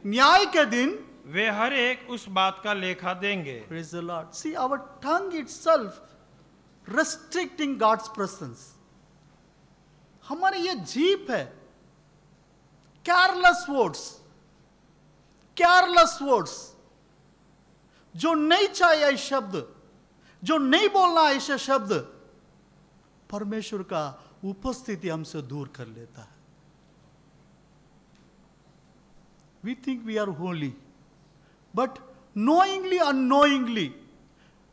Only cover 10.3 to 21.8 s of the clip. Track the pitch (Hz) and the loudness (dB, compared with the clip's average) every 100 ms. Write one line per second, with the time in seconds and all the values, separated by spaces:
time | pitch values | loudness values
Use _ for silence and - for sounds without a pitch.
10.3 | 302 381 392 349 277 160 247 349 392 - | -2 -2 0 -4 -4 -6 0 2 0 -2
11.3 | 208 127 - - _ _ _ _ _ _ | -6 -6 -14 -20 _ _ _ _ _ _
12.3 | _ _ _ _ _ _ _ - 359 370 | _ _ _ _ _ _ _ 0 4 4
13.3 | 359 359 359 - 277 185 - - - _ | 6 4 4 -2 0 0 -2 -14 -18 _
14.3 | _ _ _ _ _ _ _ _ _ _ | _ _ _ _ _ _ _ _ _ _
15.3 | _ _ - 349 359 359 349 330 - 277 | _ _ 2 6 6 6 6 6 2 2
16.3 | 233 151 - - - _ _ _ _ _ | 2 0 -10 -16 -20 _ _ _ _ _
17.3 | _ _ _ _ _ _ _ _ 165 311 | _ _ _ _ _ _ _ _ -4 -2
18.3 | 311 302 370 381 - 349 311 285 269 - | 0 2 2 2 2 4 4 2 0 -2
19.3 | 269 202 185 117 - - _ _ _ _ | -4 -4 -8 -10 -18 -20 _ _ _ _
20.3 | - 185 320 262 330 403 392 359 330 311 | -12 -2 0 4 4 4 4 4 6 4
21.3 | 277 - 262 - 269 | 2 -2 -4 0 0